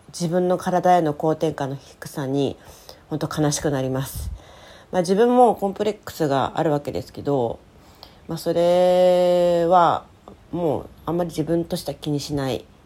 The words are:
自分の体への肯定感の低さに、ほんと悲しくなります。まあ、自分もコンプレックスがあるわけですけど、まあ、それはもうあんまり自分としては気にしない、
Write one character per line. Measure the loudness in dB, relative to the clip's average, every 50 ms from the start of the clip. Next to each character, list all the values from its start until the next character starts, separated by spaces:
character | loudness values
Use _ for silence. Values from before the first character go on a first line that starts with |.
| _ -18
自 | -8 -6 -4 -2
分 | 0 0 0 0
の | 0
体 | -2 -2 -2 -2 2 4 4 4
へ | 4 4
の | 0 -2
肯 | -2 -2 -2 0
定 | 0 -2 -4 -2
感 | -4 -6 -6
の | -6
低 | -10 -12 -18 -20 -20 -18 -12
さ | -10 -8 -6
に、 | -4 -2 -2 -2 -2 -4 -8 -14 -20 -20 -20 -20 -20 -20 -20 -12 -10
ほ | -8
ん | -6
と | -6 -6
悲 | -2 -2 0 0
し | -2 -2
く | -2 -2
な | -2 -2 -2
り | -4
ま | -4 -4 -6
す。 | -6 -8 -10 -10 -10 -10 -12 -16 -20 -20 -20 -20 -20 -20 -20 -14 _ -2
ま | -2
あ、 | 0
自 | 2 2
分 | 4 4 4 6
も | 6 6 6 4
コ | 2 -2 -4
ン | -4
プ | -2 -4
レ | -4
ッ | -4 -6 -10
ク | -14
ス | -4 -2 -2
が | 0 2 0 0 -2 -2
あ | -2 0
る | 0
わ | 0 -2
け | -2 -6
で | -8 -8 -10
す | -10 -14
け | -8
ど、 | -4 -2 -2 0 -2 -2 -4 -8 -14 _ _ -20 -20 -20 -20 -20 -20 -20 -20 -20 -12 -10
ま | -10
あ、 | -6
そ | -4 -2 0
れ | 2 2 4 4 4 4 4 4 4 6 6 4 4 4 4 4 4 2 2 2 2 2
は | 4 6 6 6 4 2 0 -4 -12 -20 _ _ -20 -20 -20 -14 -10 -6
も | -4 -2 -2 -2 -2
う | -6 -10 -18 -12 -8
あ | -4 -4
ん | -4
ま | -4
り | -4
自 | -4 -6 -4
分 | -2 -2 -2 -2
と | -4 -6
し | -8 -8
て | -10 -12
は | -8
気 | -6 -4
に | -4 -4
し | -4 -6 -6
な | -4 -4 -4
い、 | -4 -6 -8 -14 -20 _ _